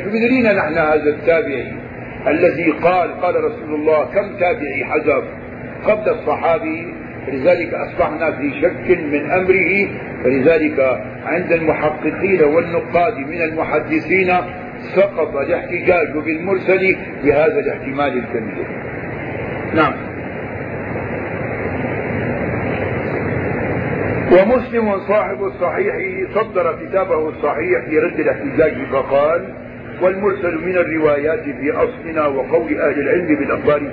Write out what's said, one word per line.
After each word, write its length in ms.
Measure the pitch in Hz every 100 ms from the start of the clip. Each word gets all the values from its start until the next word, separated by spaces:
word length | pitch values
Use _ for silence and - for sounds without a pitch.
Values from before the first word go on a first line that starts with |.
شو 60 | 180
بدرينا 420 | 220 233 262 220
نحن 220 | 196 156
هذا 360 | 165 156 156 147
التابعي 640 | 147 170 165 143 131 - - - - - - 139
الذي 440 | 156 175 147 165
قال، 500 | 131 170 185 160 -
قال 240 | 180 165
رسول 300 | 156 151 151
الله: 300 | 151 156 156
"كم 320 | 135 196 202 -
تابعي 440 | 180 147 143 127
حذف 400 | 123 147 143 135 117 - - - - -
قبل 260 | - 214 185
الصحابي؟" 840 | 156 151 131 151 160 160 160 170 - - - 131
لذلك 460 | 135 151 123 -
أصبحنا 560 | 135 - - 156 151 160
في 300 | 131 143 127
شك 360 | 170 - - 170 151
من 180 | 143 139
أمره، 580 | 185 185 190 170 196 196 - - -
فلذلك 760 | 127 135 135 160 156 - 131 120 - -
عند 280 | - 165 156
المحققين 920 | 165 156 - 151 - 156 156 185 185
والنقاد 720 | 147 165 170 170 120 165 170 135
من 260 | 135 170
المحدثين 920 | 160 156 - 151 147 156 135 185 180 180 - - - - -
سقط 420 | 185 196 - 151 147
الاحتجاج 720 | 139 170 - 180 - 175 147 147
بالمرسل 720 | 151 160 180 185 - 185 190 - - -
بهذا 360 | 139 143 156 143
الاحتمال 580 | 135 120 127 135 143 123
الكبير. 480 | 110 117 104 92 - - - - - - - - - - -
نعم. 180 | 160 147 - - - - - - - - - - - - - - - - - - - - - - - - - - - - - - - - - - - - - - - - - - - -
ومسلم 680 | 180 202 247 - 233 214 190 185
صاحب 340 | 208 196 190
الصحيح 520 | 196 - 170 175 202 - 190 185 185
صدر 440 | 202 214 185 165 151
كتابه 440 | - 190 180 160 156
الصحيح 560 | 131 147 139 180 170 -
في 100 | 156
رد 220 | 170 -
الاحتجاج 520 | 147 127 143 131 156 123 131
فقال: 640 | 135 131 139 151 175 185 - - - - -
"والمرسل 640 | 185 196 202 190 170 160
من 120 | 180 185
الروايات 640 | 160 160 151 143 147 160
في 280 | 147 123 139
أصلنا 540 | 156 160 - 165 160 151
وقول 540 | 135 123 165 151 151
أهل 200 | 156 139
العلم 260 | 139 170 170
بالأخبار 560 | 143 135 127 143 147 143